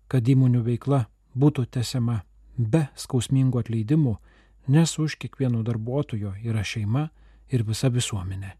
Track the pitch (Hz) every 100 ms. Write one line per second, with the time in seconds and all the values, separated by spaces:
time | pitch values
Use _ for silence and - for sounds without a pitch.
0 | - 131 117 131 131 123 117 120 - 139
1 | 113 _ _ 123 147 147 120 131 113 131
2 | 117 113 - _ - - 110 160 143 -
3 | - 127 - 135 131 123 113 113 107 156
4 | 143 101 - _ _ _ - 143 165 -
5 | 156 - 123 - 131 117 110 113 110 135
6 | 147 110 101 98 117 110 92 117 104 120
7 | 156 - - - - 127 107 110 135 120
8 | - 101 90 95 98